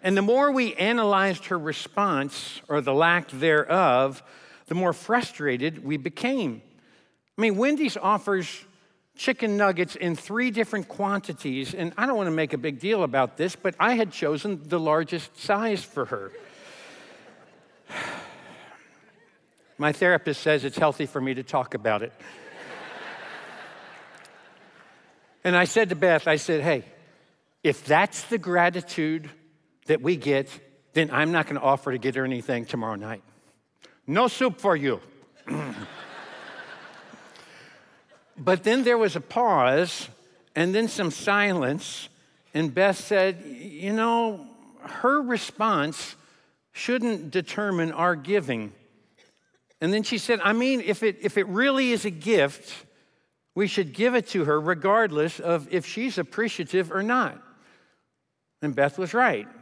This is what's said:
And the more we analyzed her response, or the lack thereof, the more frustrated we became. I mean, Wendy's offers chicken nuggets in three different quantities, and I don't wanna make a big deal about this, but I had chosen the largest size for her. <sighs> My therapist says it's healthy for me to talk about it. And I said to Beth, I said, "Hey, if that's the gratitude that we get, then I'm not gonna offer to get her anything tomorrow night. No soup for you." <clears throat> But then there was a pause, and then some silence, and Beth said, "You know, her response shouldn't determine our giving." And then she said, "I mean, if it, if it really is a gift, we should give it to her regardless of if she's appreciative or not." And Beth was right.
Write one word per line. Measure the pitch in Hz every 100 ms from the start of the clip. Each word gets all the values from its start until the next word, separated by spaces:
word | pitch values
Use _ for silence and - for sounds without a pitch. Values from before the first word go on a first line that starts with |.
And | 185 196
the |
more | 202 247 285
we | 262 233 -
analyzed | 190 240 214 196 196 175 -
her | 180
response, | 151 151 - - 202 147 139 - - - -
or | 147
the | 135
lack | 135 165 175 165
thereof, | 131 160 151 147 175 175 123 135 131 - - - - -
the | 170
more | 185
frustrated | 165 - 233 233 - 147 123 143 156
we | 135 151
became. | 139 - 240 269 175 113 - _ _ _ _ _ _ -
I |
mean, | 220 196
Wendy's | 254 294 294 196
offers | 190 208 - 190 165 - - _ _ _ _ _
chicken | - 247 220 202
nuggets | 202 175 180 -
in | 180 160
three | - 208 254
different | 220 220 214 180
quantities, | - 202 202 - 156 147 131 131 190
and | 170 165
I | 247
don't | 240
wanna | 185
make | 160 156
a | 151
big | 151 139
deal | 185 214
about | 160 135 127 -
this, | 170 -
but | 196 -
I | 196
had | 240 214
chosen | - 156 147 208 185 147
the | 170
largest | 160 156 160 175 - -
size | - 202 226 202
for | - - 120
her. | 110 98 - - - - - - - - - - - - _ _ _ _
<sighs> | - - - - - - - - - - _ _ _ _ _ _ _ _ _
My | 147
therapist | 151 180 170 - 143
says | - 151 131
it's | 123
healthy | 156 135 143
for | 147
me | 131 127
to |
talk | 127 147 127 -
about | 110 107
it. | 110 - - - - - - - - - - - - - - - - - - - - - - - - - - - - - _ _ _ _
And | 185 180
I | 180
said | - 214
to | 175
Beth, | 185 160 -
I | 156
said, | - 160
"Hey, | 147 139 - - - _ _ _ _ _
if | - 139 -
that's | 151 202 -
the | - 233
gratitude | 175 175 175 180 175 - 156 160 151 - _ _ _ _ -
that | 156
we | 131 175
get, | 139 139 135 - - _ _
then | - 156
I'm | 131 156
not | 170 151
gonna | 143
offer | 135 139 -
to | 127
get | 127 127
her |
anything | 131 127 113 120 113
tomorrow | 123 113 104
night. | 107 110 _ _ _ _ _ _ - _ -
No | 165 247
soup | - 262 180
for | 202 165
you." | 139 104 - - - _ -
<clears throat> | 147 147 104 101 - - - - - - - - - - - - - - - - - - - _ _ _ _ _ -
But | 151 185
then | 196 240
there | 247 240
was | 214 160
a |
pause, | - - 240 170 127 139 175 - - - _ _ _ -
and | 170
then | 196 226
some | 220 180
silence, | 147 - 202 202 180 127 151 - - - _ _ _ _ 151
and | 160
Beth | 135 196 185
said, | - 208 190 175 156
"You | 120 180 147 190
know, | 220 226 233 233 196 156 - - -
her | - - 247 285
response | 254 233 - - 220 190 147 151 - - _ _ _ _ _
shouldn't | - - 247 240 202 156
determine | 180 175 - 208 180 165
our | 156 175 170
giving." | 139 202 139 120 107 - _ _ _ _ _ _ _ _ _ _
And | 160
then | 208
she | 214 233
said, | - 233
"I | 202
mean, | 220 254 262
if | 180 208
it, | 220 190
if | 202 208
it | 196
really | 190 269 269 262
is | 226 208
a |
gift, | 165 156 214 139 143 - - - _ _ _ _ _ _
we | - 202
should | - 170
give | 127 233 247
it | -
to | 196 151
her | 151
regardless | 156 175 190 214 220 151 160 -
of | 151 170 143
if | 180 -
she's | - 254 196
appreciative | 156 - 226 - 165 185 170
or | 185
not." | 208 247 190 - - - _ _ _ _ _ _ _ _ _ _
And | 151
Beth | 135 143 -
was | 180
right. | 220 247 131 107 -